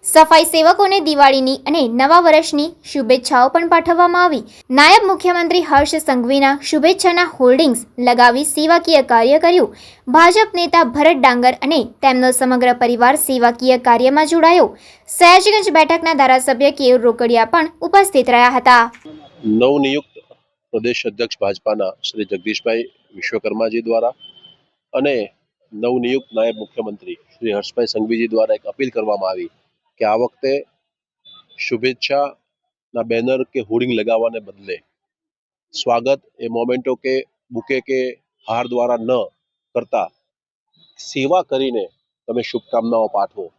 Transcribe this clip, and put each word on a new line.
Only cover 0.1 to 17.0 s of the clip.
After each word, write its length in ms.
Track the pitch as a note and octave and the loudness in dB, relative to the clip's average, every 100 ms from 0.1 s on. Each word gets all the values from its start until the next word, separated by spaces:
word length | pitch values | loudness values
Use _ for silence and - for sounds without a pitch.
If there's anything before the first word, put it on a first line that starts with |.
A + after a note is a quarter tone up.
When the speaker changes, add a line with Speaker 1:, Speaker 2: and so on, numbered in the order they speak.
| D#4 D#4 - | 4 6 6
Speaker 1:
સેવકોને 560 | E4 E4 D#4+ F4+ G4+ G4 | 4 2 2 4 2 0
દિવાળીની 540 | D#4 D4 C#4 C4+ C4 C4 - | 0 4 4 4 0 -4 -4
અને 200 | D#4+ B3+ | -2 -2
નવા 300 | A#3 C4+ E4+ | 0 4 4
વર્ષની 460 | E4+ D#4 D#4+ D4 D#4 - - | 6 2 2 -4 -6 -8 -10
શુભેચ્છાઓ 580 | C#4+ C4 B3+ - C4 B3+ | -8 0 0 0 2 2
પણ 200 | E4 E4+ | 0 0
પાઠવવામાં 540 | E4+ E4 E4+ F4 F4 | 0 2 2 2 2
આવી. 180 | F4+ C#4+ - - _ | 0 -2 -8 -20 _
નાયબ 360 | B3+ D4+ G#4 G4+ | 2 6 6 4
મુખ્યમંત્રી 540 | F#4+ F4+ F4 E4+ F4+ | -2 0 0 0 -2
હર્ષ 340 | D#4+ C#4 D4 D#4+ | 2 2 2 -4
સંઘવીના 640 | D#4 B3+ A#3 C#4 C#4 C#4 | -2 -2 0 0 0 0
શુભેચ્છાના 640 | - D#4 D#4 F#4+ F#4 F4 F4 | -2 0 0 2 0 0 -2
હોર્ડિંગ્સ 600 | - B3+ C4 D#4+ A#3+ - - | 0 2 4 2 0 -8 -4
લગાવી 440 | B3 A#3+ A#3+ A#3+ | -2 0 0 -2
સેવાકીય 580 | D4 - D#4 E4+ E4+ D#4 | -4 -4 0 0 2 0
કાર્ય 380 | C4+ A#3 A3+ D4 | 2 0 2 2
કર્યું. 340 | E4+ F4+ A#3 - - _ - | 2 2 0 -6 -20 _ -2
ભાજપ 480 | C#4 E4+ F#4 G#4+ F4 | 4 4 4 0 -2
નેતા 280 | E4+ E4+ | 0 0
ભરત 340 | D#4 B3 D#4 D#4 | 0 2 2 4
ડાંગર 360 | C4 B3 B3 | 2 4 0
અને 280 | B3 C4 D#4 A3+ _ | 0 -2 -2 -4 _
તેમનો 300 | C4+ B3+ B3+ | 0 2 0
સમગ્ર 420 | B3+ C4 B3+ B3 | 0 0 0 0
પરિવાર 420 | B3 A#3+ A#3+ A#3+ D4 | 0 0 2 2 2
સેવાકીય 600 | - C4 A#3 A#3+ B3+ B3+ | -2 0 0 0 0 0
કાર્યમાં 500 | B3+ A#3 B3+ C#4+ D#4 | 2 2 2 2 0
જોડાયો. 420 | E4 D#4+ F4+ A#3 - _ _ _ | 2 4 4 2 -2 _ _ _
સયાજીગંજ 600 | - F4 F#4 G4 G#4+ G4 | 2 6 6 4 0 2
બેઠકના 440 | D#4+ D#4 E4 D#4+ | 2 2 0 -2
ધારાસભ્ય 580 | D4+ C4 C4 B3+ B3 C#4 | 0 4 2 2 0 0
કેયુર 300 | C#4+ C4 B3 | 0 2 2